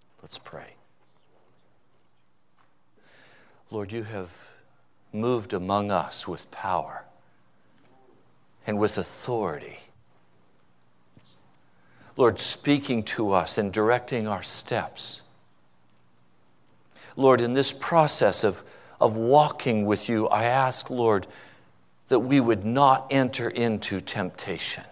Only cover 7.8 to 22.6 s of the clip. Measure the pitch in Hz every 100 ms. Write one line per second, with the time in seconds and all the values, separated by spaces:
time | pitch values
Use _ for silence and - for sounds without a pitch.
7.8 | _ _ _ _ _ _ _ _ - 104
8.8 | 104 - 87 - - 117 95 73 67 -
9.8 | - _ _ _ _ _ _ _ _ _
10.8 | _ _ _ _ - _ _ _ _ _
11.8 | _ - - - 120 - - - 147 143
12.8 | 139 117 104 - 104 95 85 - 101 104
13.8 | 107 123 - 123 107 95 - - - 113
14.8 | 76 - - - - _ _ _ _ _
15.8 | _ _ _ _ _ _ _ _ _ _
16.8 | _ - - - 135 123 120 131 135 -
17.8 | - 170 151 - 104 - 107 90 - -
18.8 | - - 117 110 117 143 151 - 131 110
19.8 | 104 101 - 110 110 107 120 131 131 -
20.8 | - 127 113 101 - - - - _ _
21.8 | _ _ - 127 127 139 117 107